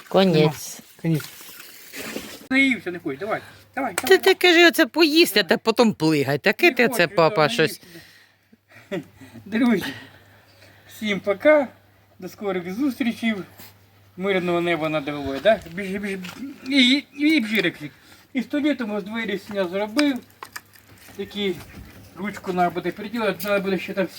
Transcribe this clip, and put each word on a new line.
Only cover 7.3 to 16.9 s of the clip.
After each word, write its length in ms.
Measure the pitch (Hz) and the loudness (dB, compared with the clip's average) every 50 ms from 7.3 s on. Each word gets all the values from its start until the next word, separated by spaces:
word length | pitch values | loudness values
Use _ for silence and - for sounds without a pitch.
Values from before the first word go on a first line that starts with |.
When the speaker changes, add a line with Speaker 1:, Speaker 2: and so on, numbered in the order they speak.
| 156 160 151 139 | 4 4 2 2
Speaker 2:
да, 60 | 117 | 2
Speaker 1:
щось. 280 | - 160 139 - - - - 170 165 - - - - _ _ _ _ _ _ _ _ _ _ - - - - | 2 0 0 -2 -6 -16 -20 -20 -20 -20 -20 -20 -20 _ _ _ _ _ _ _ _ _ _ -20 -20 -14 -10
Speaker 2:
наївся. 180 | 196 175 - - _ - 135 | -8 -8 -10 -10 _ -20 -20
<laughs> 200 | - - - - | -20 -20 -20 -12
Друзі, 400 | 196 202 226 269 240 226 175 147 135 135 - - - - - _ _ _ _ _ _ _ _ - - - _ _ - | -6 -2 0 2 2 2 2 0 -4 -10 -12 -16 -20 -20 -20 _ _ _ _ _ _ _ _ -20 -20 -20 _ _ -20
всім 320 | - - 220 214 202 185 | -14 -8 -6 -4 -4 -2
пока. 480 | - 208 - - - 294 302 294 262 220 - _ _ _ _ _ _ _ _ - | -2 -2 -2 2 4 4 4 4 4 0 -6 _ _ _ _ _ _ _ _ -18
До 100 | 185 175 | -18 -16
скорих 440 | - - 214 196 185 185 165 185 185 | -14 -8 -6 -4 -4 -4 -4 -6 -4
зустрічей. 600 | 226 294 285 240 - 254 233 226 - 233 226 214 190 165 - - - - - - _ _ _ _ _ _ _ _ - | -4 -2 -2 -2 -2 -2 -4 -4 -2 -2 -2 -2 -4 -6 -12 -16 -20 -20 -20 -20 _ _ _ _ _ _ _ _ -6
Мирного 440 | 185 202 196 185 170 180 175 175 | -2 0 0 0 0 0 0 0
неба 280 | 170 175 170 156 156 160 | 0 0 -2 -2 -2 -2
над 200 | 156 156 139 151 | -2 -4 -4 -4
головою, 300 | 147 147 139 139 135 135 143 | -6 -6 -6 -6 -4 0 2
да? 160 | 202 220 190 - 165 165 | 2 2 2 0 -8 -10
Біж, 140 | 180 202 185 | -10 -8 -6
біж, 260 | 190 202 202 202 196 190 180 180 - - 240 277 - - - 254 | -6 -6 -6 -6 -8 -8 -10 -12 -14 -14 -14 -14 -14 -14 -8 -2
і, 380 | 277 277 247 247 | 2 2 4 4